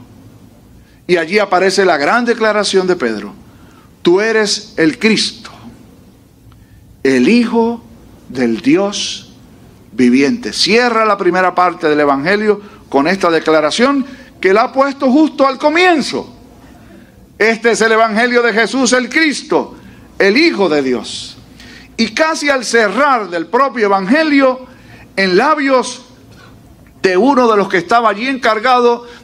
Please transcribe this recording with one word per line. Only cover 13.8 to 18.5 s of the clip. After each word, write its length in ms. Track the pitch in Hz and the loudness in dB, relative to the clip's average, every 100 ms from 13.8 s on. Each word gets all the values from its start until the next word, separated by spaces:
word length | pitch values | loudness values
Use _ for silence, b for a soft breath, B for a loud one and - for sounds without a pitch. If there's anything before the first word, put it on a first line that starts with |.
| 254 285 - B B B | 0 0 -4 B B B
que 140 | 185 | 0
la 100 | 202 | 2
ha 100 | 254 | 0
puesto 380 | 262 277 277 269 | 0 -2 0 0
justo 340 | 277 302 262 269 | 2 2 2 0
al 120 | 262 | 0
comienzo. 760 | 302 320 359 320 - 120 - - - - B B B B B B - - | -2 2 2 2 -2 -6 -10 -16 -20 -20 B B B B B B -12 -2
Este 340 | 214 220 233 | 0 0 0
es 100 | 214 | 2
el 100 | 226 | 2
evangelio 500 | 220 226 208 247 240 | 2 2 0 0 2
de 120 | 240 | 0